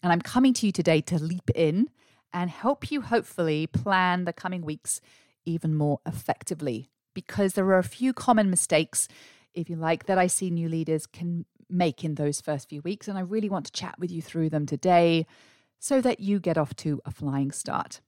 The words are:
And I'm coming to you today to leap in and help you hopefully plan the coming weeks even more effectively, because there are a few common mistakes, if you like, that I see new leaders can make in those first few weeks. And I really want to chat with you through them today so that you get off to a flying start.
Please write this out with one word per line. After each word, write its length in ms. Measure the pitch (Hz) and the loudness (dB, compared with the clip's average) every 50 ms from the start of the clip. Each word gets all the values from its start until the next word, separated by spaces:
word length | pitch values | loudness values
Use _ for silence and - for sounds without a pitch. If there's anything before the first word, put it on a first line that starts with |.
And 100 | - 180 | 4 4
I'm 80 | 170 170 | 2 2
coming 320 | 170 - - 247 262 262 247 | 2 0 2 4 6 6 4
to 120 | - - | 4 2
you 60 | 208 | 0
today 280 | 185 - 170 175 160 156 | 0 2 4 4 4 4
to 160 | 156 - 175 160 | 4 2 -2 -2
leap 320 | 151 165 175 180 - - - | 0 -2 -4 -4 -2 -2 0
in 340 | - 165 156 156 190 240 311 _ _ _ _ _ _ _ _ | 2 2 2 4 2 0 0 _ _ _ _ _ _ _ _
and 160 | - 175 180 175 | -6 -4 -4 -4
help 440 | 156 - - 240 285 277 - - | -6 -2 -2 -2 -2 -2 -4 -6
you 100 | 294 294 | -6 -6
hopefully 640 | 226 - 233 226 180 - - - 170 160 151 151 160 | -2 0 0 0 0 -2 -4 -2 0 0 2 0 -2
plan 580 | 160 - - - 202 196 185 185 180 180 180 180 | -2 -2 -4 0 2 2 4 4 4 2 0 -2
the 80 | 170 | -4
coming 300 | 165 - - 180 185 180 | -6 -6 -8 -6 -6 -6
weeks 380 | 165 151 156 - _ - - - _ _ _ _ _ _ _ _ _ | -6 -8 -8 -8 _ -8 -8 -8 _ _ _ _ _ _ _ _ _
even 300 | 175 165 165 - 160 156 | -4 -4 -2 0 0 0
more 240 | 151 147 147 143 - _ | 2 2 0 0 -2 _
effectively, 800 | - - - - - - _ - - 185 160 151 139 117 110 143 _ _ _ _ _ | -10 -10 -8 -4 -4 -4 _ -4 -10 -10 -6 -4 -6 -6 -6 -8 _ _ _ _ _
because 420 | _ 185 - - - 202 202 190 - | _ -14 -12 -8 -2 0 0 0 2
there 120 | 202 190 | 0 2
are 120 | 190 190 185 | 4 4 4
a 40 | |
few 300 | 180 - - - 240 262 | 4 0 -4 -2 -2 -2
common 360 | 247 - - - 240 220 208 196 | -2 0 2 4 4 4 4 2
mistakes, 600 | 180 175 - - 170 156 160 - - - - - - - - - - _ _ _ | 2 0 0 2 2 2 2 2 -2 -6 -6 -6 -8 -20 -20 -20 -20 _ _ _
if 160 | _ 180 165 - | _ -8 -6 -6
you 60 | 170 | -6
like, 320 | 160 160 160 165 160 - | -4 0 0 0 0 0
that 100 | - 190 | 0 2
I 120 | 190 180 185 | 4 4 2
see 200 | - - 196 180 | 2 -2 -2 -2
new 200 | 170 170 165 165 | -2 -2 -2 -2
leaders 380 | 165 165 160 160 160 156 - | -2 -2 0 0 -2 -2 -2
can 380 | - - - 170 175 175 170 160 _ _ _ _ _ | -6 -12 -10 -6 -6 -4 -6 -6 _ _ _ _ _
make 360 | 180 180 180 165 - - - | 0 2 2 2 0 -2 -6
in 100 | 160 151 | -6 -2
those 260 | 143 151 147 147 - | -2 -2 -2 -2 -4
first 280 | - - 151 139 - _ | -4 -6 -6 -6 -6 _
few 140 | 156 147 | -14 -10
weeks. 260 | 147 170 208 202 - - | -8 -8 -8 -8 -8 -8
And 100 | 196 190 | -6 -6
I 40 | |
really 260 | 185 175 202 220 214 208 | -6 -4 -2 -2 -2 -2
want 160 | 196 185 - | -4 -4 -6
to 60 | - | -8
chat 240 | _ - 202 180 - - | _ -10 -10 -10 -8 -8
with 140 | 175 175 | -8 -6
you 100 | 175 165 | -6 -8
through 280 | 160 - - 165 160 160 | -10 -6 -4 -2 -2 0
them 140 | 151 151 147 | 0 -2 -2
today 640 | 139 151 139 - 185 180 175 170 170 165 165 160 _ - _ _ _ _ _ _ _ _ _ | -2 -4 0 2 6 6 8 8 6 4 4 0 _ -8 _ _ _ _ _ _ _ _ _
so 200 | - - 285 262 | -4 0 0 2
that 180 | 247 254 - - | 2 2 0 0
you 180 | 196 196 202 202 | -2 -2 -2 0
get 200 | 170 180 160 160 | 0 0 2 2
off 180 | 151 135 - | 0 -2 -4
to 240 | - - 160 147 135 - | -6 -4 -4 -4 -4 -6
a 60 | - | -10
flying 400 | 139 - 151 143 135 139 139 135 | -10 -6 -4 -4 -2 -2 -2 -2
start. 500 | - - - - - - - - - - _ | -4 -8 -8 -6 -4 -4 -6 -6 -12 -20 _